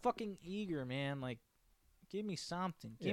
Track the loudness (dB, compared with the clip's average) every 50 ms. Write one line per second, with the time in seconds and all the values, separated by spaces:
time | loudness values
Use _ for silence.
0 | 2 2 4 2 0 -4 -4 -6 -6 -4 -2 0 0 2 0 0 0 0 0 2
1 | 2 2 0 0 -2 -2 -4 -4 _ _ _ _ _ -20 -20 _ _ _ _ -20
2 | -12 -6 -4 -2 -2 -2 -2 -4 -4 -2 0 0 0 0 -2 -4 -10 -12 -6 0
3 | 2 2